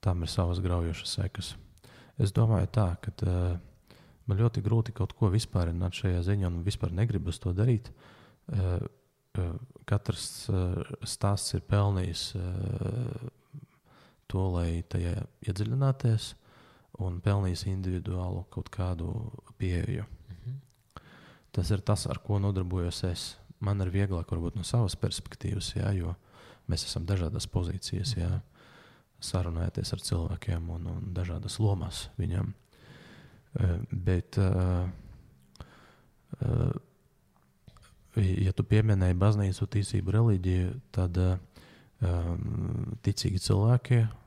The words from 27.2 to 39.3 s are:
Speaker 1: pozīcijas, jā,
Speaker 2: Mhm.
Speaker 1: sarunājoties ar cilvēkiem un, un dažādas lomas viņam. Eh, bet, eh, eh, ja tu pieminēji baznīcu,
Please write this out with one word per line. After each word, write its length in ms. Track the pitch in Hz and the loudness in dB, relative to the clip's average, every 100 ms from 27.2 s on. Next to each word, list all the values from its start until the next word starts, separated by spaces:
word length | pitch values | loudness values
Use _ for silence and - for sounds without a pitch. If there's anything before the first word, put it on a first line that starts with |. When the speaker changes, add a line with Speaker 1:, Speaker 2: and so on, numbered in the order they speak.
| 82 - - | 0 -2 -2
Speaker 1:
pozīcijas, 680 | - 87 90 - 90 95 | -2 -2 -4 -4 -4 -2
jā, 140 | 104 85 | -2 0
Speaker 2:
Mhm. 140 | 90 - - - - - - _ _ | -2 -4 -20 -20 -20 -20 -20 _ _
Speaker 1:
sarunājoties 720 | - 92 87 82 85 - - | -4 -2 -2 -2 -2 -2 -4
ar 60 | - | -4
cilvēkiem 680 | - 87 82 85 - 85 82 | -2 -2 0 -4 -2 -2 -2
un, 160 | 85 85 | -6 -6
un 280 | 87 - | -6 -6
dažādas 440 | 90 90 82 101 - | -4 -4 -4 -8 0
lomas 500 | 107 98 85 - - - | 2 2 -2 -8 -12 -4
viņam. 340 | 87 87 - - _ _ - - - - - - _ - | -2 0 -2 -6 _ _ -20 -20 -20 -20 -20 -20 _ -2
Eh, 200 | 92 87 113 | 0 0 -4
bet, 460 | - 90 90 - - | -4 0 0 0 0
eh, 520 | 95 92 92 90 90 90 - - - - _ - - - - - _ _ _ - | 2 4 2 2 0 -6 -16 -20 -20 -20 _ -20 -20 -20 -20 -20 _ _ _ -4
eh, 320 | - 50 50 - - _ _ _ _ _ _ _ - - - - _ - 95 90 | 0 2 0 -2 -8 _ _ _ _ _ _ _ -20 -20 -20 -20 _ 0 2 4
ja 80 | 95 | 2
tu 100 | - | 2
pieminēji 500 | 107 107 110 98 92 90 | 4 4 6 4 4 6
baznīcu, 480 | 98 | 4